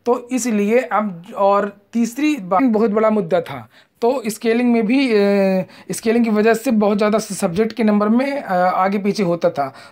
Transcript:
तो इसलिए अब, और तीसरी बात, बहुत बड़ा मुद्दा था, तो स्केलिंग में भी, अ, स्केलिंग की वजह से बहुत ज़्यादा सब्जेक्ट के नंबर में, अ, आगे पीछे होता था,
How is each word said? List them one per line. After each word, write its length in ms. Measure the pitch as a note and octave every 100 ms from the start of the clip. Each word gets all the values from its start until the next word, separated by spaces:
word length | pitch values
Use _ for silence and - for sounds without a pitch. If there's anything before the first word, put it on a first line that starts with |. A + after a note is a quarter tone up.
| A#3+
तो 220 | B3 A#3+
इसलिए 480 | B3+ A#3+ G#3 G3+ A#3
अब, 440 | B3+ G3+ G#3 E3+ F3 G3
और 400 | G3 G3+ G3+ - _
तीसरी 440 | A#3 A#3 C#4 D4+ C#4+
बात, 260 | F3+ F3+
बहुत 280 | C4 G#3+ A3+
बड़ा 200 | G#3 A3
मुद्दा 300 | G#3+ E3+ F3
था, 280 | E3+ C3+ A#2 _ _ -
तो 220 | A#3 C4+ G#3+
स्केलिंग 460 | - A3+ A#3 B3
में 140 | A#3 G#3+
भी, 260 | C4 C4
अ, 540 | G#3 G3+ G3+ F#3+ F#3 F#3 - -
स्केलिंग 340 | F3+ A3+ A#3
की 60 | A3+
वजह 240 | G#3 A3
से 160 | A3+ C4+
बहुत 260 | A3 G#3 G#3
ज़्यादा 220 | G#3+ G#3+
सब्जेक्ट 540 | G#3 F#3 F#3 E3+ A3+
के 120 | -
नंबर 240 | G#3+ G#3 G#3+
में, 340 | A#3 C#4 C#4
अ, 100 | -
आगे 440 | F3+ F3+ F3+ F#3+ G3+
पीछे 240 | G3+ G3
होता 280 | F3+ E3+ F3
था, 240 | E3+ C3+ - -